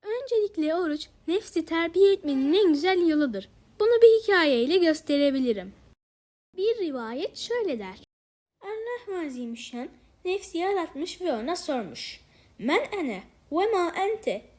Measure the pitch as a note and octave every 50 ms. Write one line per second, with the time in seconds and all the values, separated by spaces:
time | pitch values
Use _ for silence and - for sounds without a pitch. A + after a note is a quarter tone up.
0 | _ G4+ A4 B4 C#5 B4+ A#4+ A4 G#4 G4+ - - D4+ D4+ D#4+ F4+ F#4 D#4 D4 D4+
1 | - - _ _ _ - E4+ G#4 G#4+ - - F4 D#4+ - E4 E4 E4+ E4 E4+ F4+
2 | G4 G4 G4 F#4+ - D4 C#4 C4+ C4+ C#4 D#4+ G4 G#4+ F4 D4+ C#4 D4 F#4 F#4+ F4+
3 | F4 E4 D#4 D4+ D4 C4+ G#3+ G3 - - _ _ _ _ _ _ G#4 A4+ A#4+ A4+
4 | A#4 A4+ A4 A4 A4 - G4+ F4+ E4 D4 C4+ A#3 A#3 C4 E4+ F#4+ F4 D#4+ D#4 D#4
5 | - - C#4+ C#4+ C#4+ C#4+ C4+ C4+ C4 B3 A3 G3+ F3+ G3 - - - _ _ _
6 | _ _ _ _ _ _ _ _ _ _ _ - F#4+ A4 A#4 A#4 F#4+ D#4+ C4+ B3+
7 | A#3 A3 A#3 C4+ F4+ - - - - - A4+ B4 A4+ F#4 C4+ A3 G3+ F#3 F#3 -
8 | - _ _ _ _ _ _ _ _ _ _ _ - G4 G#4+ A4 A4 A#4 B4 A#4+
9 | A#4+ G4+ F#4+ F4+ D#4+ D4 B3+ B3 B3 A#3 A#3 A3+ - - - A#3+ B3+ D4+ - _
10 | _ _ _ _ _ F4+ F#4 G4+ - - - E4 F4 G4 G4+ F#4+ E4 E4 - C4+
11 | D#4 F#4 - - F#4 F4 C4+ A3 A3 C#4 F4 F4 - - C#4+ B3 G#3+ D#3+ A#2 -
12 | - - - - _ _ _ _ _ _ _ _ F#3+ B3 D#4 G#4 D5 - - G4+
13 | E4 C4 G#3 F#3 - - _ _ _ _ C#4+ E4 G4 A4 A4+ F#4 F4 E4+ - -
14 | F#4+ G4+ A4+ G#4+ - C4 F3+ G#3+ - - _